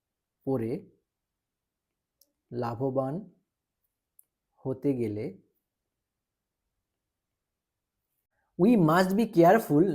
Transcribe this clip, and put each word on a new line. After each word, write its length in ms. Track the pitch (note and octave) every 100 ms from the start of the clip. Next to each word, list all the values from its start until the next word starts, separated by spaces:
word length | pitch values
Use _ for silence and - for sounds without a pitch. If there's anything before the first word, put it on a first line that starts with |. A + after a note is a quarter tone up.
| _ _ _ _ C3+
পড়ে 260 | C3 A2+ D3+ - _ _ _ _ _ _ _ _ _ _ _ _ _ _ _ _
লাভবান 640 | A#2+ A#2 A2+ C3+ C3 C3 E3 A3 _ _ _ _ _ _ _ _ _ _ _ _ _
হতে 320 | C3 C3 C#3+
গেলে 320 | B2+ A2+ G#2 C#3 - _ _ _ _ _ _ _ _ _ _ _ _ _ _ _ _ _ _ _ _ _ _ _ _ _ _ _ _ _ _ _ -
"we 80 | G3 A#3 D#3
must 220 | E3+ F#3 G3
be 60 | A3+ E3
careful 440 | E3 A3 - D3 G3